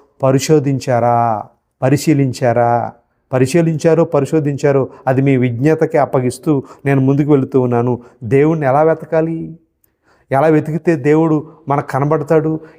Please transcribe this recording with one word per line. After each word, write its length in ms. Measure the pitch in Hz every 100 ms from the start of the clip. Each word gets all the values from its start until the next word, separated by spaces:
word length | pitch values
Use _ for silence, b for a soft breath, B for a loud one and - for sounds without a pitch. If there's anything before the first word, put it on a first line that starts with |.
| B _
పరిశోధించారా, 1200 | 131 135 143 156 135 135 135 120 120 120 117 104 - _ _ _
పరిశీలించారా? 1080 | 131 143 160 139 135 117 123 117 120 120 110 - _ _ _
పరిశీలించారో, 720 | 131 131 170 165 156 165 160
పరిశోధించారో, 840 | 165 143 135 160 147 139 143 139 123 B 131
అది 160 | 131
మీ 140 | 139 131
విజ్ఞతకే 640 | 127 117 147 156 160 151
అప్పగిస్తూ 640 | 127 139 127 - 160 139 B B
నేను 160 | 139 139
ముందుకు 300 | 131 139 143
వెళుతూ 300 | 139 131 131
ఉన్నాను. 420 | 123 120 123 120 B B
దేవుణ్ణి 420 | 110 135 151 165 135
ఎలా 160 | 143
వెతకాలి? 760 | 160 156 - 160 165 165 160 165 _ _ _ _ _ _ _
ఎలా 160 | 131 160
వెతికితే 480 | 156 156 160 175 156
దేవుడు 520 | 143 156 165 151 151 B -
మనకు 180 | 143 143
కనబడతాడు? 760 | 135 147 156 151 160 156 156 B